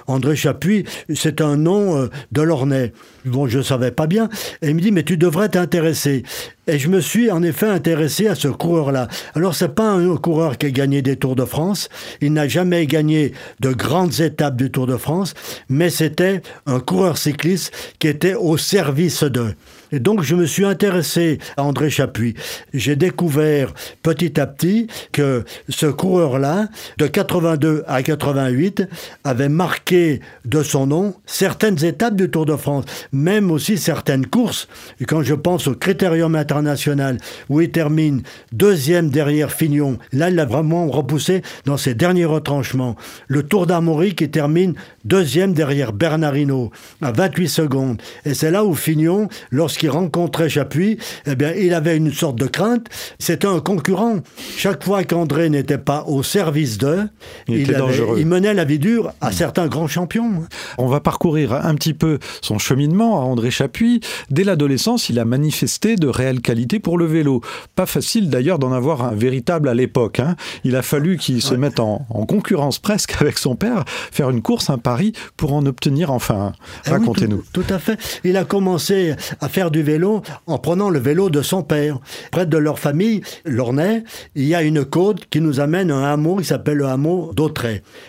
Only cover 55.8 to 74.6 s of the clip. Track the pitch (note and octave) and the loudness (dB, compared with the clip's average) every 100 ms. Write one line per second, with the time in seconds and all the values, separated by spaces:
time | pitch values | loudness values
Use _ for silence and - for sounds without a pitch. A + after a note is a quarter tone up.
55.8 | C#3+ C#3+ D#3 C#3 C3 G3+ D#3+ D3 C#3+ G#2 | 0 -2 -2 -2 0 0 0 0 -2 0
56.8 | C#3 F3 G#3 - - - - A#2 C#3 C#3+ | 0 0 -2 -8 -20 -10 -2 0 2 2
57.8 | C3 B2+ A2+ A2+ D#3+ F3+ G3+ G3+ D3+ D3+ | 2 2 2 2 2 2 2 2 2 2
58.8 | F3 A#3 F3 - C3 E3 D#3 F#3 D#3+ B2+ | 2 0 -2 -4 -4 -2 0 0 0 -2
59.8 | D#3+ F3 F3 A3+ A#3 F3+ E3 - - - | -2 -2 -2 -2 -2 -2 -6 -12 -10 -4
60.8 | B2 C#3 D#3+ - F3 D3+ C3 C3 E3+ D3 | 0 2 0 0 2 2 2 0 0 0
61.8 | D#3+ D#3 D#3+ C#3+ - - - G#2+ - C3+ | -2 0 0 0 -4 -10 -4 -2 0 2
62.8 | D3 F#3 A#3 F#3+ C3 B2 A#2 - D3 - | 2 2 2 2 0 0 0 0 -2 0
63.8 | A#3 A#3 - - - C#3 G3 E3 C#3+ C3 | 2 2 -2 -10 -2 0 2 2 2 0
64.8 | A3 A#3+ - A#2+ A#2 C3 D3+ - B2+ - | 0 0 0 0 0 0 0 0 -2 0
65.8 | G#3 A3 D3 A2+ C3 B2+ B2+ A#2 B2 G#3+ | 0 2 2 0 0 0 0 0 0 -2
66.8 | F3 F3 E3 D#3+ D3 B2+ - - - - | 0 0 2 2 2 0 -2 -14 -8 -4
67.8 | F#3 D3+ - A3+ F#3 C3 C#3 F3 B2+ B2+ | -2 -2 0 0 2 2 0 0 0 0
68.8 | C3 C#3+ B2 G#2 B2 C3 B2 E3+ C#3 A#2 | 0 0 -2 0 0 0 0 0 2 2
69.8 | B2 - G#2+ - C#3 F3+ - - C3+ B2+ | 2 2 2 0 0 -2 -8 -4 0 0
70.8 | - D3 D#3 F3+ - B2 - B2+ C#3 B2 | 0 0 0 0 0 -2 0 0 0 0
71.8 | A2 G#2 A#2 A2 A#2 G3 - F3 C#3 - | 0 -2 -4 -4 0 0 2 0 0 -2
72.8 | - G#3 - - D3 - C#3+ A#2+ G#3+ A3+ | -2 -2 -2 0 0 0 -2 -2 -2 -2
73.8 | - - - - C3 B2 A2+ A#3+ | -4 -8 -6 -2 0 0 0 0